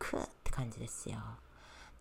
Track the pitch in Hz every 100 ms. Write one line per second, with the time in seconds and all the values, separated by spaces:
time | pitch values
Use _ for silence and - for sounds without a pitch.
0 | - - - - - - 123 110 113 -
1 | - 110 110 113 - - - - - -